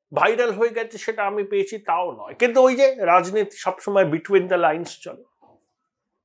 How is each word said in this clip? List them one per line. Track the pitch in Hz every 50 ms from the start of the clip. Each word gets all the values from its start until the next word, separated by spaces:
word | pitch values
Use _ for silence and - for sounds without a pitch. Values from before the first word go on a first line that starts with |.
| _ _ 147
ভাইরাল | 147 160 202 233 233 247 240
হয়ে | 196 196 233 233
গেছে | 220 226 226 226 226 196
সেটা | - - 220 214 208
আমি | 196 202 208 202
পেয়েছি, | 196 208 196 196 196 226 214
তাও | 208 - 165 170 180 170 131
নয়। | 110 101 101 139
কিন্তু | - 233 247 233 262 254
ওই | 262 254
যে | 240 277 262 262
রাজনীতি | 247 202 170 170 185 175 180 190 214 202 196 -
সবসময় | - - 190 185 - - - 202 196 190
between | 160 147 165 165 - 202 185 180
the | 180 185
lines | 175 170 160 156 170 170 - - -
চলে, | - - - 127 - _ _ _ _ _ _ _ _ _ _ _ _ _ _ _ _ _ _ _